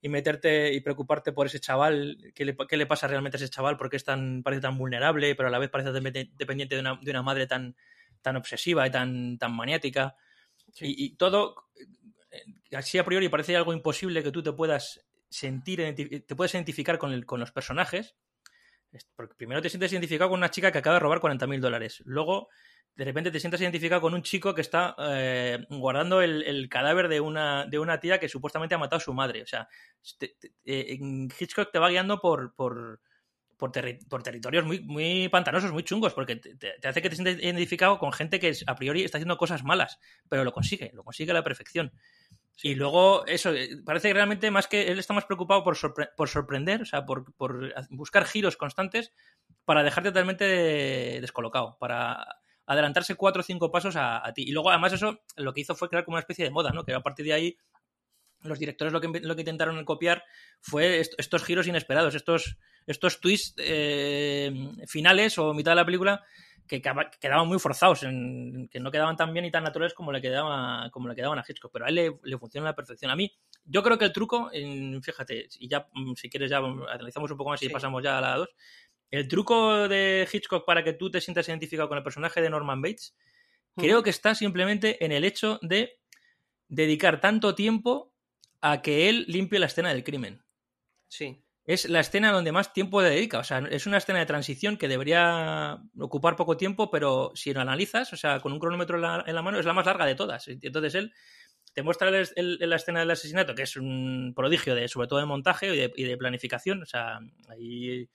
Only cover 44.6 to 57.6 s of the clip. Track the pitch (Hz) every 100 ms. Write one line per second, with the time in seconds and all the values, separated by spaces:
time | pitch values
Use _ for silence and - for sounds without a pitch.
44.6 | 190 208 190 190 - 208 - 180 180 196
45.6 | 180 160 151 - 147 - 147 151 131 139
46.6 | 156 214 214 143 139 131 127 _ 135 127
47.6 | 131 135 131 135 147 202 185 214 196 -
48.6 | 143 - 190 220 233 _ _ _ _ _
49.6 | - 151 147 143 185 185 185 185 196 185
50.6 | 165 151 139 131 123 123 123 - 113 127
51.6 | 117 - 123 120 120 - - - _ _
52.6 | - 143 147 143 175 185 196 185 180 180
53.6 | 165 175 190 165 127 117 117 117 131 147
54.6 | 165 175 180 185 214 214 _ - 139 135
55.6 | 143 165 175 170 170 165 - 175 160 147
56.6 | 147 165 - 127 131 131 151 151 170 -